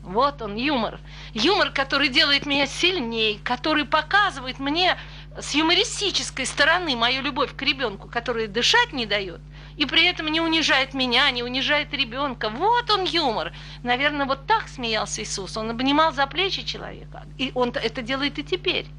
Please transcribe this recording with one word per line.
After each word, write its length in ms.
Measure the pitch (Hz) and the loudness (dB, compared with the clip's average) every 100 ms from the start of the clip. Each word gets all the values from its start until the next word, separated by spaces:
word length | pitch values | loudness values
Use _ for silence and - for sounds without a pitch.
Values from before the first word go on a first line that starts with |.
Вот 380 | - 190 277 285 | -4 0 2 0
он, 140 | 220 202 | -8 -2
юмор. 420 | 269 277 208 - - - - | 0 0 -2 -6 -14 -16 -12
Юмор, 380 | 220 247 403 285 | -2 2 4 2
который 380 | 277 269 285 294 | 0 0 2 2
делает 360 | 262 302 277 285 | 4 4 4 2
меня 220 | 285 277 | 0 0
сильней, 720 | - 349 370 233 233 220 214 | 2 2 2 -2 0 0 0
который 440 | - 247 320 311 285 | -2 -2 2 0 2
показывает 720 | 311 302 403 403 277 254 247 | 2 4 4 4 0 -10 -6
мне 380 | 269 311 359 294 - - - - | -2 2 2 0 -6 -16 -16 -12
с 160 | - 277 | -2 2
юмористической 920 | 320 349 466 - 403 - 247 - 254 | 4 4 2 0 -2 -2 -4 -4 -6
стороны 520 | - 294 339 349 240 | 2 4 4 2 0
мою 240 | 233 262 | 2 2
любовь 340 | 269 269 262 - | -2 -2 -2 0
к 60 | |
ребёнку, 480 | 277 277 247 196 - | -2 0 -2 -4 -6
который 380 | 240 233 233 220 | -6 -2 -2 -2
дышать 440 | 202 240 466 480 | 0 2 4 2
не 140 | 277 220 | 0 -2
даёт, 340 | 202 196 165 - - - - | -2 -2 -10 -16 -16 -16 -4
и 80 | 285 | 0
при 200 | 320 339 | 4 4
этом 220 | 359 311 | 2 -2
не 140 | 311 | 0
унижает 520 | 330 320 294 294 262 | 2 2 4 2 2
меня, 380 | 262 254 240 285 | 0 2 4 4
не 100 | 247 | 2
унижает 520 | 240 247 254 294 294 | -2 -2 0 0 0
ребёнка. 560 | 285 262 247 285 240 220 | -2 -4 -2 -4 -2 -4
Вот 420 | 220 381 480 480 | 0 2 2 4
он 140 | 415 359 | 2 2
юмор. 480 | 339 294 208 160 - - - | 2 2 0 -2 -8 -16 -10
Наверное, 440 | 240 247 285 294 269 | -2 2 2 2 0
вот 200 | 269 - | -2 2
так 220 | 427 - | 2 2
смеялся 540 | - 240 220 202 - | -6 -2 -2 -2 -6
Иисус. 340 | 208 - 185 - | -6 -6 -6 -4
Он 140 | 220 | -4
обнимал 420 | 226 262 285 320 | 0 2 6 4
за 160 | 294 269 | 4 -2
плечи 360 | 302 381 - | 0 -2 -2
человека. 600 | - 226 - - - - - - | -6 -8 -10 -12 -14 -16 -16 -6
И 160 | 262 254 | -4 0
он 140 | 247 | 0
это 320 | 240 226 226 | 0 -4 -4
делает 360 | 226 269 277 - | -4 -2 -2 -4
и 60 | |
теперь. 440 | 285 359 370 311 - | -4 -2 0 -2 -4